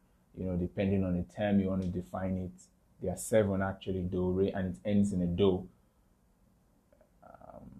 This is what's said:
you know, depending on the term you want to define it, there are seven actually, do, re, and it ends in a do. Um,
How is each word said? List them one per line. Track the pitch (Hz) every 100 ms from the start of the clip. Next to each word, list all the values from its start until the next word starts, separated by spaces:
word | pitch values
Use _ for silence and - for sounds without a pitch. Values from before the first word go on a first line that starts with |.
| _ _ _ -
you | 92
know, | 90
depending | 90 - 98 98
on | 95 90
the | 87 -
term | 104 101
you | 95
want | 95
to | 92
define | 92 90 98 95 92
it, | 90 - - _ _ -
there | 95
are | 90
seven | - 113 101 95
actually, | 95 95 - 95
do, | 90 92 90
re, | 92 98
and | 98 92 87
it | 107
ends | 104 98
in | 92
a | 87
do. | 87 98 90 - _ _ _ _ _ _ _ _ _ _ _ _ _ _ _
Um, | - - - - - -